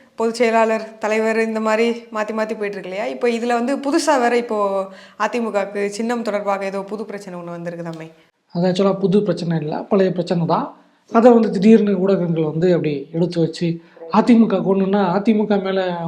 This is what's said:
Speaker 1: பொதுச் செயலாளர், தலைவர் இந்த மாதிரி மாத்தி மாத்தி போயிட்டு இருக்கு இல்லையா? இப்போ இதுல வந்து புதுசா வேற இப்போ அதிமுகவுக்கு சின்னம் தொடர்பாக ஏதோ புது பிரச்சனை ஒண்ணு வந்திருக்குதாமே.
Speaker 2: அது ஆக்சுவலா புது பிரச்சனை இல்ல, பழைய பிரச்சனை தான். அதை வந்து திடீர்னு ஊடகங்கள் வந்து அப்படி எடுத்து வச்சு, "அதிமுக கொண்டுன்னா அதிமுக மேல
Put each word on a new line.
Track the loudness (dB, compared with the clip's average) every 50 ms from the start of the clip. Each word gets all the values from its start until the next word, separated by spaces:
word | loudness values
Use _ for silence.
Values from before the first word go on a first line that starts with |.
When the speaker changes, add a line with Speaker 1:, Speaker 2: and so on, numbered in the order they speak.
| -20 _ _
Speaker 1:
பொதுச் | -4 -4 -2 0
செயலாளர், | 0 0 2 4 2 2 2 0 -2 -4 -8 -10
தலைவர் | -6 -4 -2 0 0 0 0 0 0
இந்த | -2 -2 -2 -2
மாதிரி | -2 0 0 2 2 0
மாத்தி | -2 -4 -8 -8
மாத்தி | -6 -6 -6 -4 -4
போயிட்டு | -4 -4 -4 -4 -6
இருக்கு | -6 -6 -8 -8 -10
இல்லையா? | -10 -8 -8 -8
இப்போ | -8 -6 -4 -2 -2
இதுல | -2 -2 -2
வந்து | -2 -2 -2 -2 -2 -4
புதுசா | -4 -2 -2 0 0 2 2 2 2
வேற | 2 2 0
இப்போ | 0 -2 -2 -2 -2 -2 0 -2 -2 -4 -6 -10 -18 -20 -14 -8 -4
அதிமுகவுக்கு | -4 -4 -2 -4 -4 -2 -2 -4 -4 -4 -4 -4 -4
சின்னம் | -4 -4 -4 -4 -4 -4 -4
தொடர்பாக | -4 -4 -4 -4 -2 -2 -4 -2 -4
ஏதோ | -6 -6 -8
புது | -8 -8 -10 -10 -10
பிரச்சனை | -10 -12 -14 -12 -14 -14 -12
ஒண்ணு | -12
வந்திருக்குதாமே. | -12 -12 -10 -10 -10 -10 -10 -10 -10 -12 -12 -14 -18 -20 _ _ _ _ _ _ _
Speaker 2:
அது | -2 0 0
ஆக்சுவலா | 2 2 2 2 2 2
புது | 2 2 2 2 2
பிரச்சனை | 2 0 -2 -2 -2 -4 -2 -2
இல்ல, | -4 -4 -6 -6
பழைய | -4 0 2 2 2 2
பிரச்சனை | 0 -2 -2 -2 -2 -2 0
தான். | 0 0 -2 -2 -4 -10 -16 _ _ _ _ _ -2
அதை | 4 6 8 8
வந்து | 8 8 4 2
திடீர்னு | 0 4 6 8 8 8 6 4 0
ஊடகங்கள் | 2 2 2 2 2 0 0 0 0 -2
வந்து | -2 -2 0 2 2 2
அப்படி | 2 0 -2 -4 -6 -8 -6
எடுத்து | -4 -2 -2 0 0 0
வச்சு, | -2 -2 -2 -4 -4 -4 -4 -6 -10 -20 -20 -20 -8 -2 0
"அதிமுக | 2 4 6 6 6 6 4
கொண்டுன்னா | 2 0 0 0 0 2 2 2
அதிமுக | 2 2 2 2 0 0 2 2 2 2 2 0 0 0 0
மேல | -2 -2 -2 -2 -2 -4 -4 -6